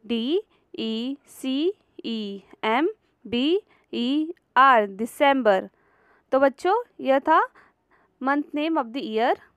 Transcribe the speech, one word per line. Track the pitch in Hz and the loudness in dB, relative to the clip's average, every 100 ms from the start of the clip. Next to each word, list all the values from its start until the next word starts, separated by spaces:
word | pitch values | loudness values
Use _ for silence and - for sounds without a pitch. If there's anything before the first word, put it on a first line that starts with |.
| 220 | -6
D | 233 240 359 - _ _ | -6 -2 -4 -6 _ _
E | - 226 220 247 277 _ | -10 -6 -6 -6 -10 _
C | - 262 262 339 - _ - | -10 -6 -2 -2 -4 _ -14
E | - 226 208 196 _ - | -10 -8 -8 -12 _ -8
M | 226 233 339 440 _ _ 214 | -2 0 -2 -4 _ _ -6
B | 240 277 381 _ _ _ | -2 0 -2 _ _ _
E | 233 240 285 311 - _ - | -6 -2 -2 -4 -10 _ 4
R, | 269 240 208 | 6 6 2
December. | 196 226 - 285 269 220 190 202 _ _ _ _ _ _ | -4 -8 2 2 4 2 2 -2 _ _ _ _ _ _
तो | 262 | 2
बच्चों, | 277 - 349 440 494 - | 2 2 -2 -2 -4 -8
यह | 262 269 | 0 0
था | 277 330 508 _ _ _ _ _ _ _ | 4 2 2 _ _ _ _ _ _ _
month | 262 285 294 294 | -2 -2 -4 -6
name | 311 320 | -2 -2
of | 233 | -4
the | 254 | -8
year। | 220 220 247 403 - | -6 -2 0 -2 -8